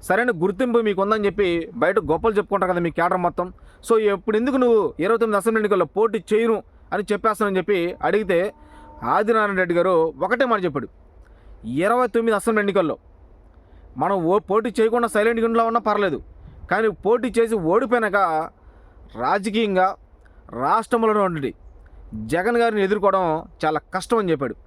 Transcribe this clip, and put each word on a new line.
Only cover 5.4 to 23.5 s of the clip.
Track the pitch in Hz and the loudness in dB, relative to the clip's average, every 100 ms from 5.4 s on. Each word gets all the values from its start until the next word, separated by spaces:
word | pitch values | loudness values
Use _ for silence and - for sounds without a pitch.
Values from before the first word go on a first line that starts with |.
అసెంబ్లీ | 208 220 | 0 0
ఎన్నికల్లో | 208 196 165 - | 0 0 0 0
పోటీ | 220 214 - | 0 0 -2
చేయను | 214 226 220 - - - | 0 2 -2 -4 -20 -8
అని | 180 202 | -6 -4
చెప్పేస్తానని" | 202 220 208 208 190 | -2 -2 0 0 -2
చెప్పి | 175 202 170 - 151 | 0 0 0 -2 -2
అడిగితే | 196 202 170 190 - - - - - 113 160 | -2 0 0 0 -6 -20 -20 -20 -10 -2 0
ఆదినారాయణ | 214 226 208 190 | 2 2 0 0
రెడ్డి | 180 170 | 0 2
గారు | 175 180 160 135 180 | 2 2 0 -2 -4
ఒకటే | 233 262 | 0 0
మాట | 220 180 | 0 -2
చెప్పాడు, | 143 117 - - - - - - - 107 127 185 | -4 -8 -14 -20 -20 -20 -20 -20 -18 -8 -4 0
"ఇరవై | 240 247 233 | 0 0 0
తొమ్మిది | 226 214 | 0 0
అసెంబ్లీ | 208 214 202 | 0 0 0
ఎన్నికల్లో | 196 165 - - - - - - - - - - - | 0 0 -2 -10 -20 -20 -20 -20 -20 -20 -20 -20 -6
మనం | 156 196 165 | -2 0 0
ఓ | 196 - | 0 0
పోటీ | 202 226 220 | -2 -2 0
చేయకుండా | 220 233 233 220 | 0 2 0 0
సైలెంట్గా | 214 233 226 | 0 0 0
ఇంట్లో | 226 226 | 2 2
ఉన్నా | 226 214 | 0 0
పర్లేదు, | 202 202 135 - - - - - | 0 0 -2 -10 -20 -20 -20 -4
కానీ | 185 220 175 190 | 0 0 -2 0
పోటీ | 233 240 208 | 0 0 0
చేసి | 226 220 160 | 0 0 2
ఓడిపోయినాక | 196 262 240 220 196 185 156 160 - - - - - - 107 | 2 2 0 0 2 0 0 -4 -12 -20 -20 -20 -20 -20 -6
రాజకీయంగా | 127 190 196 214 220 185 185 208 - _ - - - 117 | -2 -2 0 -2 0 2 0 0 -18 _ -20 -20 -16 -4
రాష్ట్రంలో | 135 208 220 240 226 | 0 0 0 0 2
ఉన్నటువంటి | 214 196 165 131 - - - - - - 110 110 | 2 0 -2 -6 -8 -20 -20 -20 -20 -16 -14 -4
జగన్ | 156 190 240 | -2 0 2
గారిని | 233 214 190 | 2 2 0
ఎదుర్కోవడం | 208 196 190 180 156 - | 2 2 2 2 -2 -6